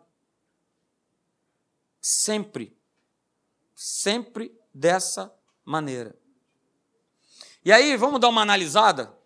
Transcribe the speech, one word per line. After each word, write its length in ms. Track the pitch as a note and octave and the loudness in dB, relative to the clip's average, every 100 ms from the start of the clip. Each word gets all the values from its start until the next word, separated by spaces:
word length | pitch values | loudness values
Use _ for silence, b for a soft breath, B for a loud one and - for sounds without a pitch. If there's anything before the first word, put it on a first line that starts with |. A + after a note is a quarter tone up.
| _ _ _ _ _ _ _ _ _ _ _ _ _ _ _ _ _ _ _ _ | _ _ _ _ _ _ _ _ _ _ _ _ _ _ _ _ _ _ _ _
Sempre. 800 | - - - G#3+ G#3 C#3 G#2+ _ _ _ _ _ _ _ _ _ _ - | -4 -2 -2 -4 -6 -12 -14 _ _ _ _ _ _ _ _ _ _ -16
Sempre 800 | - - G3 A3+ A#3+ A3 A3+ _ _ | -10 -6 -4 -4 -6 -12 -14 _ _
dessa 600 | C3+ D#3 F#3 F3+ - F#3+ _ _ _ - | -2 0 0 -2 -8 -12 _ _ _ -8
maneira. 500 | D#3 D3+ B2+ A2+ - _ _ _ _ _ _ _ _ _ _ B B B B E3+ | -6 -6 -8 -12 -18 _ _ _ _ _ _ _ _ _ _ B B B B 4
E 60 | |
aí, 260 | A3 C#4+ B3+ | 6 6 2
vamos 220 | B3 C#4 | 0 2
dar 100 | A#3+ | 2
uma 120 | A3+ | 2
analisada 760 | G#3 G3+ E3 F3 G#3+ D3 A2+ - | 2 0 0 2 2 2 -4 -14